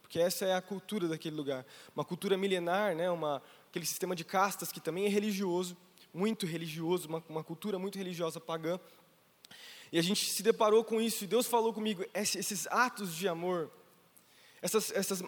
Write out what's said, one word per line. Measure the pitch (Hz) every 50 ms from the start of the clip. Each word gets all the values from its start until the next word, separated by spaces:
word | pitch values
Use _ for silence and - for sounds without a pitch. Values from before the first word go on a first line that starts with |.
porque | - - - 165
essa | 170 190 180 - 202
é | 190 185
a | 185
cultura | 180 - 202 185 - - 208 214 180 165
daquele | 160 156 - 165 151
lugar, | 151 147 135 139 131 127 - - - - - -
uma | 156 147
cultura | - 180 - - 196 196 185
milenar, | 196 196 185 180 170 170 175 196 214 202 170
né, | 156 175 185
uma, | 175 165 156 147 143 135 - - - - - _
aquele | - 180 160
sistema | - - - - 180 190
de | 165 165
castas | - - 185 196 196 185 - 175 -
que | - 165
também | - 160 160 180 202
é | 208
religioso, | 196 214 208 214 202 190 202 180 170 180 185 180 180 - - - _ - - - -
muito | 165 196 220 226 - 202
religioso, | 160 165 165 165 160 151 165 165 165 180 175 170 156
uma, | 160 160 165 -
uma | 156 160 151
cultura | - 165 156 - 214 196 185
muito | 185 202 196 196
religiosa | 190 180 180 165 170 160 147 165
pagã. | - - 165 165 156 165 180 180 - - - - - _ _ _ _ _ _ _ - - - - - - - - - -
E | - 170
a | 165
gente | 180 208 - - -
se | - - 185
deparou | 220 226 - 226 214 214 226 220
com | - 226 220
isso, | 226 226 - - 208
e | 175
Deus | 208 240 240 -
falou | 240 233 220 226 202
comigo, | 214 214 220 214 170 190 - -
"Esse, | 185 208 - - 185
esses | 202 - 214 165 - -
atos | 175 214 247 247 - - 202 180 160
de | 156 190 190
amor, | 170 165 175 180 180 175 156 123 - - - _ _ _ _ _ _ - _ _ - - - - - -
essas, | - 175 - 220 - -
essas, | - 196 190 - 196 175 180